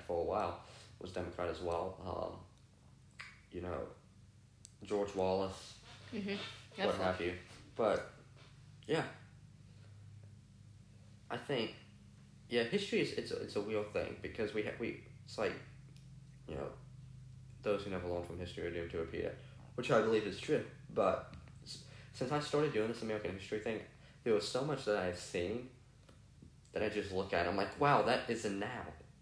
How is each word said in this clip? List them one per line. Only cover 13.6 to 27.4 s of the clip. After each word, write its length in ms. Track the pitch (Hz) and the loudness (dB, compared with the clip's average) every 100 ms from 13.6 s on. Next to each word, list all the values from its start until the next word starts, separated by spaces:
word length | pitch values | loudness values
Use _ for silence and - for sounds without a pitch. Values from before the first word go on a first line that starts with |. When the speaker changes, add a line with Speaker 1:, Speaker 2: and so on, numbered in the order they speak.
Speaker 1:
real 220 | 104 104 | 0 0
thing, 320 | 104 92 - - | 0 0 -2 -4
because 320 | - 76 104 | -6 -2 0
we 100 | 107 | 0
ha-, 80 | 117 - | -2 -2
we, 220 | 117 - - - - | -4 -4 -10 -16 -8
it's 120 | - | -2
like, 160 | 98 - - - - - - - - - - | 0 -2 -8 -16 -16 -16 -16 -16 -18 -16 -8
you 80 | 69 | -6
know, 120 | 69 - - - - - - - - - | -6 -8 -14 -16 -16 -16 -16 -16 -16 -4
those 220 | 107 101 | 0 0
who 80 | 101 | 0
never 160 | 92 87 | -2 0
learn 160 | 87 | -2
from 160 | 85 87 | -2 -6
history 260 | 87 85 87 | -6 -4 -2
are 60 | |
doomed 180 | 85 82 | -2 -2
to 60 | 85 | -2
repeat 240 | 82 - | -2 -2
it, 160 | - - - - - - | -2 -4 -12 -16 -8 -2
which 160 | 120 | 6
I 100 | 117 | 6
believe 220 | 110 110 101 | 8 6 4
is 140 | 95 | -2
true. 240 | - 139 - - - | 2 2 0 -10 -2
But 400 | 110 95 - - - - - | 4 6 4 0 -12 -14 -16
s-, 200 | - - - - - | -14 -14 -14 -16 -12
since 180 | - 127 | -4 0
I 80 | 147 | 2
started 340 | 147 147 151 | 4 4 4
doing 140 | 113 113 | 4 2
this 160 | 113 | 0
American 300 | 113 107 - 95 | 0 0 -2 -4
history 220 | - 107 | -4 -2
thing, 200 | 117 107 - - - - | 0 -2 -4 -14 -20 -2
there 100 | 120 | 4
was 140 | 104 - | 4 4
so 180 | 127 151 | 2 2
much 200 | 131 - | 2 4
that 120 | 104 | 4
I've 220 | 92 90 | 4 0
seen 500 | - 90 87 120 127 - - - - - - - - - - | -2 0 2 0 -4 -14 -20 -20 -20 -20 -20 -20 -20 -20 -6
that 80 | - | 0
I 80 | 107 | 2
just 220 | 104 95 | 2 2
look 220 | 92 95 | 0 4
at, 140 | 90 | 4